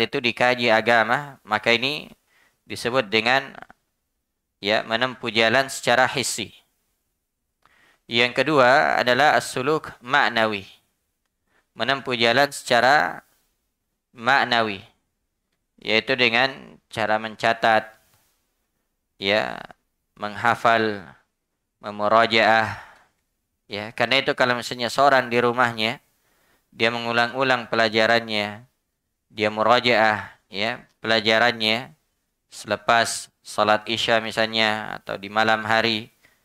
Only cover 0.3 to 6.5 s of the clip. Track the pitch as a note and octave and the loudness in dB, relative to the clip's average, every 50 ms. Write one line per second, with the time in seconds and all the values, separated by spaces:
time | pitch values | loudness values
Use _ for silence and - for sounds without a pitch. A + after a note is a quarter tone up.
0.3 | - - B2+ B2 B2 A#2+ A#2+ A#2+ A2 A2 G#2+ A#2+ A#2+ A#2 G#2+ A2 B2 C#3+ D3 C#3+ | -2 0 0 0 0 0 2 2 2 2 4 4 2 2 2 2 0 -4 -4 -10
1.3 | C3+ _ _ G2+ G#2+ G#2 - A#2+ A#2 A2+ B2 C#3 D3+ - - - - _ _ _ | -18 _ _ -4 -4 -2 0 0 0 0 0 -4 -6 -8 -12 -18 -20 _ _ _
2.3 | _ _ _ _ _ _ _ - G#2 - - A#2+ B2 C3 A#2 G2 G#2+ A2 G#2+ A#2+ | _ _ _ _ _ _ _ -16 -14 -8 -6 -2 -2 -2 -2 0 -2 0 0 2
3.3 | C3 C3+ C#3 C3+ - - - _ - _ _ _ _ _ _ _ _ _ _ _ | 0 0 -2 -6 -18 -20 -20 _ -20 _ _ _ _ _ _ _ _ _ _ _
4.3 | _ _ _ _ _ - G2 G2+ A2 A2+ A2 A2+ A2+ A2+ B2+ C3 A#2 - - A#2 | _ _ _ _ _ -8 -4 -2 -2 -2 -2 -4 -4 -4 -4 -4 -6 -8 -8 -4
5.3 | G#2 A2+ A2+ A2+ A#2 C3+ C3+ C3 - - - C3 A#2+ B2+ B2+ B2 - C#3 A2 - | 0 2 2 2 2 0 0 -2 -8 -6 0 0 2 2 2 0 0 -4 -4 -4
6.3 | - - G2 - | -6 -8 -10 -12